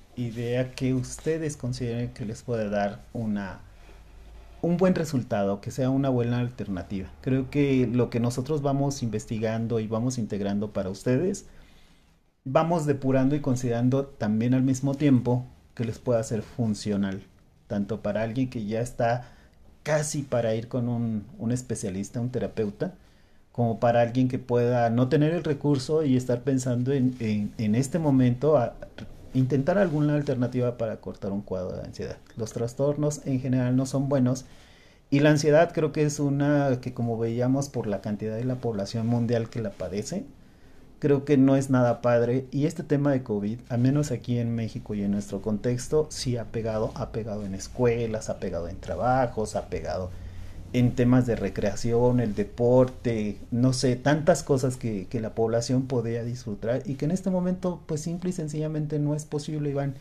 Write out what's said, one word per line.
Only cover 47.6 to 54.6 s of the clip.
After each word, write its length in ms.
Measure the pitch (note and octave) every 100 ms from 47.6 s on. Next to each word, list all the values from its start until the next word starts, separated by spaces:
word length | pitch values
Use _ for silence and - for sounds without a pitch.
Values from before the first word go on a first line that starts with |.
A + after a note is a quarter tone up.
| - - B2 A#2 A2+ G#2+ -
ha 80 | -
pegado 300 | G2+ F2 E2+
en 100 | -
trabajos, 800 | - E2+ A#2 C3 B2 - G#2+ G2
ha 100 | -
pegado 460 | F2 D#2 E2+ F#2 - - - - - -
en 220 | B2 B2
temas 320 | - B2 B2+ B2
de 80 |
recreación, 840 | G#2+ G2 - G#2 - A#2 A#2 B2 B2
el 160 | A2 G2+
deporte, 1000 | G2+ - A#2+ B2+ B2+ - B2 A2+ G#2 G2 -
no 220 | B2 B2+
sé, 240 | B2+ C3 B2
tantas 480 | C#3 D#3 D#3 E3+
cosas 320 | - C3+